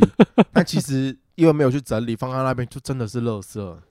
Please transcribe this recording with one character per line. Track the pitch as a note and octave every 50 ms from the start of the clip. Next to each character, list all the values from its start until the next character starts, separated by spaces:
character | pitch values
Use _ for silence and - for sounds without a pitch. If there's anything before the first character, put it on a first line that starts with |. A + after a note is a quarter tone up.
| G3+ F3+ - - A3+
<laughs> | - _ - F#3+ -
但 | - - F3
其 | - - D3+
实 | - C#3+ C3+ C3 C3+ C3+ C3 - _ _ _
因 | - E3
为 | E3
没 | D3+ D3+ C#3+
有 | B2+
去 | B2+ C#3+
整 | B2+ - A#2 A2 A#2+
理， | A#2 A2+
放 | - C3 C3
在 | B2+
那 | C3 C3 C3 B2+
边 | B2 A#2+ -
就 | - C3+
真 | - - C3+
的 | C3 A#2
是 | G2+ A#2+ A#2+
垃 | A#2 A#2 A2 G2+
圾。 | F#2 - - G#2+ G2 F2+ E2 D#2+ - _